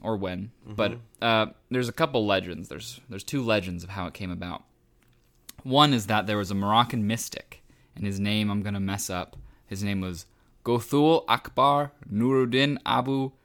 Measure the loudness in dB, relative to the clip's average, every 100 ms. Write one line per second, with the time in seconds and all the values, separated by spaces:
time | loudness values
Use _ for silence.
0 | -4 -4 -4 -6 -8 -12 -12 -2 -2 -2
1 | -14 -4 0 2 0 -4 -6 -2 -2 -2
2 | 0 2 2 0 0 -10 -10 -12 -14 -16
3 | -14 -14 -6 -4 0 0 0 -8 -8 -8
4 | -8 -8 -8 -8 -8 -10 -14 _ _ _
5 | _ _ _ _ -20 -14 0 6 6 6
6 | 2 0 2 -2 0 -2 2 4 4 2
7 | 0 -2 -4 -10 -14 -20 _ _ _ -8
8 | -6 -2 0 0 0 0 -2 -2 -2 -2
9 | -4 -6 -6 -12 -20 -20 -10 -4 -2 -2
10 | -2 -6 -12 _ _ _ 0 0 2 4
11 | 6 4 4 0 0 2 4 4 0 -6
12 | -6 0 2 2 2 2 2 0 0 0
13 | 0 -2 -2 -6